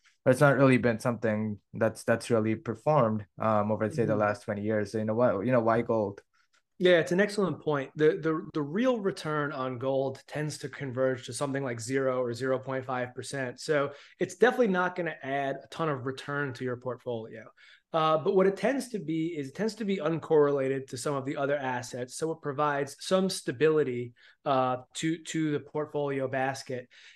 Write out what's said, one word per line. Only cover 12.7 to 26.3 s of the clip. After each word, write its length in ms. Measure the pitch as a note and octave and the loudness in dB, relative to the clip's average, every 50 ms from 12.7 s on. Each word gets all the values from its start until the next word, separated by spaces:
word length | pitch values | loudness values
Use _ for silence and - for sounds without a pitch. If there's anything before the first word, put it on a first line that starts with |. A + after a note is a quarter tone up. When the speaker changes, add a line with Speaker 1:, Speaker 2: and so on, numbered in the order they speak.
| C3 C3 B2 | -6 -6 -4
Speaker 2:
five 280 | B2+ C3 B2+ B2 B2 - | -4 -4 -4 -4 -6 -8
percent. 460 | - - - - C#3 C3 B2 - - | -10 -10 -8 -6 -6 -6 -6 -8 -6
So 320 | - - D#3 C#3+ C#3+ C#3 - - - - _ - | -2 0 0 2 0 -2 -4 -10 -20 -14 _ -6
it's 160 | F#3 F#3+ - | -4 -4 2
definitely 340 | - A3 B3 B3 B3+ B3 G3+ | 4 4 6 6 6 4 4
not 260 | F#3 F3+ F3+ F3 F3 | 4 2 0 0 -2
gonna 200 | F#3 F3 D#3+ D#3 - - | -4 -4 -4 -6 -8 -6
add 340 | C3 C3+ C#3 C#3 C3+ C#3 C#3 - | -4 -2 -2 -2 -2 -4 -6 -10
a 40 | - | -10
ton 200 | - - E3 D#3 | -6 -4 -2 -2
of 180 | C#3+ B2+ A#2+ | -2 -2 -4
return 460 | C3+ C3 C3 - - C#3+ C#3+ C#3+ C#3 B2 | -6 -8 -8 -8 -6 -4 -4 -4 -4 -6
to 100 | - C3 | -6 -6
your 140 | B2+ B2 | -6 -6
portfolio. 640 | A#2+ B2 B2+ A#2+ A#2 - B2+ A#2+ A2+ A2 A2 G#2+ A2 A2 - - _ - - - _ _ _ - | -6 -6 -8 -8 -8 -6 -6 -6 -6 -8 -10 -14 -16 -18 -20 -20 _ -20 -20 -20 _ _ _ -2
Uh, 240 | D#3+ D#3 D#3+ D#3 | 0 2 4 2
but 180 | D3 C#3 F#3+ G3+ | 2 2 2 4
what 120 | F#3+ F#3+ | 4 4
it 100 | G3 F#3+ | 4 2
tends 320 | - G3 A3+ C#4 C4+ - - | 2 0 0 0 -2 -4 -6
to 100 | - G3 | -8 -6
be 280 | D3+ D3 D#3+ D#3+ D#3+ | -4 -4 -2 -2 -2
is 220 | E3+ E3+ D3 C#3 C3+ | -4 -4 -6 -8 -8
it 60 | - | -6
tends 200 | - G3+ A3 G#3+ | -4 -4 -4 -4
to 100 | - A3+ | -4 -2
be 120 | G3 G3 | -2 -2
uncorrelated 920 | F3+ D3 D#3+ E3 D#3 - - D#3+ D3+ D3 C#3+ C#3+ C#3 C3+ C3+ C3+ C3+ C3 | 0 0 0 -2 -2 2 4 6 6 6 6 4 2 0 0 -2 -2 -4
to 100 | - C#3 | -8 -8
some 160 | A#2+ - D#3 C#3+ | -6 -4 -2 -2
of 100 | C3+ B2+ | -2 -4
the 120 | C3+ D3 | -4 -4
other 200 | C#3+ C#3 C#3 C#3+ | -2 0 0 0
assets. 580 | D3 C3 C3 B2+ B2 A#2+ - - B2 B2 B2+ - | 0 -2 -2 -4 -4 -6 -6 -8 -8 -8 -8 -8
So 160 | - D#3+ D#3+ | -6 -4 -4
it 100 | D#3+ D#3+ - | -4 -6 -6
provides 520 | D3 C3+ C#3 D3+ D3 C#3+ C#3 C#3+ C3+ - - | -6 -2 0 0 0 0 -2 -4 -6 -8 -10
some 280 | - - F#3+ F#3+ F#3+ F#3+ | -2 2 2 2 2 2
stability, 840 | F#3 - - - C3+ A#2 D3 D#3+ D#3 D#3 C#3+ C3 B2 A#2+ B2 A#2+ - _ - - _ _ - | -2 -4 -6 -6 0 2 4 4 4 4 2 0 -2 -4 -6 -8 -12 _ -20 -20 _ _ -2
uh, 320 | D3+ C3+ C3 B2+ B2+ B2+ B2 - - - | 0 2 2 2 0 -2 -4 -6 -10 -8
to, 220 | - D#3+ D#3+ D#3+ | -4 -2 -2 -2
to 340 | - - - - D#3+ D#3 D3+ | -4 -6 -6 -4 -2 0 0
the 80 | D3 C#3 | -2 -2
portfolio 680 | C#3+ - - D3+ D3+ D3+ - D3 C#3+ C#3+ C#3 C3+ C3+ | -4 -6 -6 -6 -6 -4 -4 -4 -2 -2 -2 -2 -2
basket. 600 | B2+ | -2